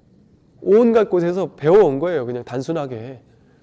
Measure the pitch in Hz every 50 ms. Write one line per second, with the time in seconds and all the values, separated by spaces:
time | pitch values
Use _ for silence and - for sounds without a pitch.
0 | _ _ _ _ _ _ _ _ _ _ _ _ - 185 196 220 247 233 226 226
1 | 208 - - 180 170 170 180 190 180 - - - 139 151 175 214 202 151 135 135
2 | 151 156 135 143 123 117 120 120 120 - 117 131 131 - 165 165 143 131 127 110
3 | 110 127 135 117 _ _ _ _ _ _ _ _